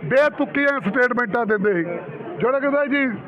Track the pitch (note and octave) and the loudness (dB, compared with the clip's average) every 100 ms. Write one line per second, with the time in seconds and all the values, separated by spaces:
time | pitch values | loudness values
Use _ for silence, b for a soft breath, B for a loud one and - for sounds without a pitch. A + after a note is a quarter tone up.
0 | D3+ B3+ D4 D4 C#4+ C#4+ C#4+ C#4 F#3+ G3 | 2 4 4 0 -2 0 0 0 0 2
1 | B3 A#3 A#3+ A#3+ G#3+ G#3+ G#3 F3+ E3 F3 | 2 2 -2 -2 0 2 2 0 -2 -6
2 | - - - - A3+ C4+ C#4 C#4+ C#4+ C#4 | -10 -12 -12 -2 0 2 2 0 2 0
3 | C4+ G#3 | 0 -4